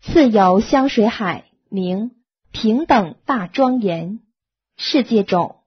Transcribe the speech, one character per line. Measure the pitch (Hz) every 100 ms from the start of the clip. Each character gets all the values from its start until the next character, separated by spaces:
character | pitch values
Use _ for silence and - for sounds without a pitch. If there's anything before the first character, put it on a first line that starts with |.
次 | - 349 269
有 | 214 190 185
香 | 233 277 269
水 | 247 214
海， | - 190 151 - _ _
名 | 196 180 185 233 _ _ _ _
平 | - 220 233
等 | 339 262 175 -
大 | - 262 180
庄 | - 262 254
严， | 202 165 170 220 _ _ _ _ _ _
世 | - 294
界 | 233 226
种 | 196 185 165 -